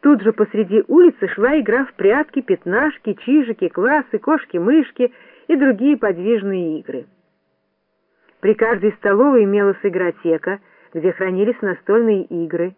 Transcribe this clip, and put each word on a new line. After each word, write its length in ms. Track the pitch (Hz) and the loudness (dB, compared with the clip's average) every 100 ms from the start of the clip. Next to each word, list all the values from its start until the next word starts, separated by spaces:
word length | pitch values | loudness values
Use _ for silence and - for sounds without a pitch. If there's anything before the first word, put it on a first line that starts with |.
Тут 200 | 285 277 | 4 2
же 100 | 202 | 2
посреди 520 | 220 220 208 190 214 - | 0 -2 -2 0 0 2
улицы 400 | 311 359 - 196 | 4 4 4 -6
шла 300 | - 233 302 | -2 0 0
игра 260 | 208 233 262 | 0 -2 -2
в 80 | |
прятки, 480 | - 196 254 302 - | -2 0 0 -2 -6
пятнашки, 720 | - 185 - 202 302 - - 196 - | -4 -4 -2 -2 -2 -4 -10 -8 0
чижики, 420 | 294 240 220 175 | 0 0 -4 -4
классы, 520 | - 214 302 262 214 | -2 0 0 -2 -6
кошки-мышки 920 | - 302 - 175 180 311 269 - 247 - - - - | -2 -2 -2 -4 2 2 2 -2 -4 -4 -20 -20 -4
и 80 | 302 | 0
другие 420 | 277 202 269 294 | 2 2 0 0
подвижные 840 | 214 170 190 233 196 190 170 156 | 0 -2 -2 -2 -2 -4 -6 -8
игры. 280 | - 127 - _ _ _ _ _ _ _ _ _ _ _ _ _ | -10 -14 -14 _ _ _ _ _ _ _ _ _ _ _ _ _
При 140 | 196 | -2
каждой 400 | 214 220 220 202 | 0 0 0 -2
столовой 500 | 196 202 202 277 262 | -2 -2 2 4 4
имелась 340 | 202 202 202 190 | 2 2 0 0
игротека, 760 | 202 180 175 165 170 160 - 196 _ _ _ | -4 -2 -4 -4 -4 -2 -4 -8 _ _ _
где 180 | 165 170 | -4 -4
хранились 480 | 170 190 185 208 240 | -2 -4 -2 -2 -2
настольные 640 | 202 170 - 214 226 202 | -6 -6 0 0 2 0
игры. 520 | - 175 165 165 180 | -2 -8 -6 -6 -6